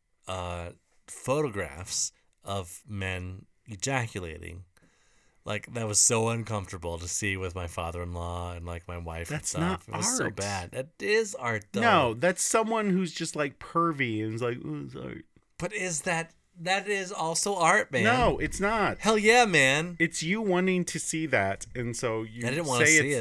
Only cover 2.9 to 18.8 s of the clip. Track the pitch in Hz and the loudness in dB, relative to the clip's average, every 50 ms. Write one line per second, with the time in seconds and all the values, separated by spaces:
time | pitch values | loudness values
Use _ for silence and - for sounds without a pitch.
2.9 | 104 98 95 92 92 92 90 92 92 92 - - _ _ _ - 110 98 - 131 | -8 -6 -4 -4 -4 -6 -6 -8 -10 -14 -16 -20 _ _ _ -16 -10 -6 -4 -2
3.9 | 139 131 117 113 - 101 90 82 78 82 85 85 82 90 92 - _ _ _ _ | -2 -2 -2 -4 -6 -8 -8 -8 -10 -10 -12 -12 -14 -14 -16 -20 _ _ _ _
4.9 | _ _ _ _ _ _ _ _ _ _ _ - 107 104 - - 117 117 113 107 | _ _ _ _ _ _ _ _ _ _ _ -8 -6 -6 -8 -8 -6 -6 -4 0
5.9 | 104 104 - - 120 113 110 113 117 117 113 110 117 104 95 - - 90 85 85 | 2 4 4 6 6 4 4 2 0 -2 -2 -4 -4 -4 -4 -6 -8 -8 -8 -8
6.9 | 85 85 87 85 - - - 101 95 95 92 92 87 92 87 82 80 - 87 85 | -8 -8 -6 -6 -4 -2 0 -2 -2 -2 -4 -6 -6 -6 -8 -6 -6 -6 -6 -6
7.9 | 82 87 87 87 87 87 85 87 87 87 87 87 87 87 82 85 85 85 - - | -6 -6 -6 -6 -6 -6 -6 -6 -6 -6 -6 -6 -8 -8 -8 -8 -8 -10 -10 -10
8.9 | 87 87 85 82 80 85 85 - 147 151 - - - - 165 175 190 - - - | -10 -8 -8 -8 -8 -8 -6 -6 -6 -6 -6 -6 -4 -2 -2 -2 -2 -4 -6 -8
9.9 | - - - - 254 254 - - 101 - 98 101 101 95 87 87 - 123 131 151 | -6 -4 -2 -2 -2 -2 -2 -4 -4 -4 -4 -4 -4 -4 -6 -6 -8 -8 -8 -10
10.9 | _ - 202 202 208 220 226 208 - 262 247 - 113 107 - - - 202 233 233 | _ -6 -2 2 2 2 2 0 -4 -6 -4 -2 -2 -4 -4 -6 -2 2 4 6
11.9 | 208 175 139 120 107 117 135 180 185 - - - - 226 226 220 226 220 214 202 | 6 6 6 4 2 2 2 2 2 2 0 2 2 2 2 2 0 0 2 2
12.9 | 180 185 185 165 151 - 165 160 - 151 151 143 - - - - - 170 170 170 | 2 2 2 0 -4 -6 -6 -4 -2 -2 -2 -2 -4 -8 -12 -4 0 2 2 2
13.9 | 160 139 135 120 110 107 110 110 110 117 123 120 123 127 - - 151 147 143 131 | 2 0 -2 -2 0 -2 -2 -2 -4 -2 -2 -4 -4 -4 -6 -8 -8 -8 -8 -10
14.9 | 123 135 127 131 120 - - _ _ _ _ _ _ - - - 214 202 - 185 | -12 -12 -10 -10 -10 -12 -14 _ _ _ _ _ _ -10 -8 -8 -6 -4 -4 -4
15.9 | 170 - - 190 170 165 165 165 _ _ _ _ _ 175 165 180 190 196 196 202 | -4 -2 -2 -2 -2 -2 -2 -6 _ _ _ _ _ -8 -2 -2 -2 0 0 -2
16.9 | 208 196 190 180 202 - 165 160 165 165 - 202 202 185 170 160 185 226 - - | -2 -2 -4 -4 -6 -4 -2 -2 0 0 0 0 2 4 6 6 6 6 4 2
17.9 | 143 131 190 220 240 254 240 208 147 - 160 151 - - 190 202 226 226 | 0 2 4 4 4 6 4 4 2 2 0 -2 -2 0 0 2 2 2